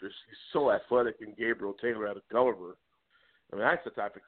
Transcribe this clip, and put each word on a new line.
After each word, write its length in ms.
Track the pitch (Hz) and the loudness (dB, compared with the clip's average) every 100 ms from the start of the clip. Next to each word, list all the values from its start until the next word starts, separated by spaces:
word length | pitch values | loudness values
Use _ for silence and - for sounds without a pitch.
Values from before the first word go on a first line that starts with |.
there's, 120 | 95 - - | -14 -14 -20
he's 100 | 107 - | -20 -4
so 200 | 160 139 | 2 4
athletic 440 | 104 - 123 120 - | 4 4 2 2 -2
in 120 | 107 104 | -10 -4
Gabriel 360 | 117 117 101 98 | 0 0 -2 -4
Taylor 260 | 120 113 104 | -4 -2 -4
out 100 | 98 | -6
of 60 | - | -2
Gulliver. 440 | 117 127 98 87 90 _ _ _ _ _ _ - | 2 4 2 -6 -16 _ _ _ _ _ _ -12
I 40 | 98 | -2
mean, 80 | |
that's 200 | 120 170 120 | 0 0 -4
the 60 | |
type 260 | - 104 | -6 -6
of 40 | - | -8